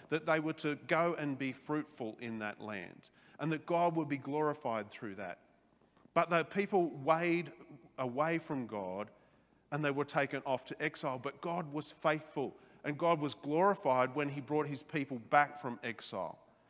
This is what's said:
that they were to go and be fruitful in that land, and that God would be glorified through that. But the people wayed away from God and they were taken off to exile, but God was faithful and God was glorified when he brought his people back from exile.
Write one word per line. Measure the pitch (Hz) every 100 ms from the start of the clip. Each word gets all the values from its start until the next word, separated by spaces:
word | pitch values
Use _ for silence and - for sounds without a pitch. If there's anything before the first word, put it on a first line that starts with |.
| -
that | 156 160
they | 160
were | 156
to | 156 151 147 120
go | 165 170 165
and | 147 135
be | 135
fruitful | 127 - 151 147 - 113 107
in | 120 113
that | 107 -
land, | 107 104 87 - - _ - -
and | 151
that | 156 -
God | 170 175 165
would | 151
be | 143
glorified | 135 147 151 147 131 113 104
through | - 117 98
that. | 95 - _ _ _ _ _ _ -
But | - 165
the | 170
people | 160 196 202 202 170 139
wayed | 135 160 175 170 156 - - 151 - -
away | 127 120 156 165
from | 165 147 117
God | 107 92 92 107 - _ _ _ _ _
and | 147 151
they |
were | 139
taken | 143 160 139 139 139
off | 131 -
to | -
exile, | 151 156 151 131
but | 135 139
God | 175 170 156
was | 143 147
faithful | - 165 151 151 - 123 - - -
and | - 147
God | 170 170
was | 147 -
glorified | 143 156 190 196 143 127 127 131
when | 143
he | 139
brought | 127 151 151
his | 139
people | - 160 135 127 110
back | 147 143 -
from | 135 120
exile. | 120 113 - 104 85 - _ _ _